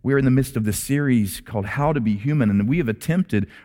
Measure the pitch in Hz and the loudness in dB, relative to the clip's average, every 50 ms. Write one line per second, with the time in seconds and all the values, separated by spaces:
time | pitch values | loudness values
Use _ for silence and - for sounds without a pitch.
0 | - 127 139 139 135 135 127 131 135 - - 117 107 107 101 - - - 139 143 | -4 0 0 2 4 4 4 2 2 0 -2 -4 -2 -2 -2 -4 -2 -2 -2 0
1 | 147 139 127 117 104 95 - - - - - 107 98 104 - 139 143 151 160 147 | 2 2 2 2 2 0 -4 -8 -12 -8 -6 -6 -4 -4 -4 -2 0 0 0 0
2 | 117 107 104 101 104 139 151 151 123 107 101 101 101 110 139 170 160 113 107 - | 0 0 -2 -2 -2 -2 0 2 2 2 2 2 2 2 0 0 0 -2 -4 -4
3 | - - 160 180 180 - - 107 98 - - - - | -2 -2 0 0 0 0 0 -2 -2 -2 -8 -16 -8